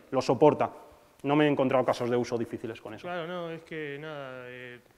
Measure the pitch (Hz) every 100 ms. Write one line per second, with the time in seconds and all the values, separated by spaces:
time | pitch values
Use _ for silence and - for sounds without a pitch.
0 | - 131 139 127 151 123 113 - - -
1 | _ _ 139 147 151 139 131 131 123 117
2 | 120 123 117 117 110 113 113 110 110 107
3 | 180 175 160 180 170 165 165 160 151 143
4 | 156 147 135 127 123 123 123 120 _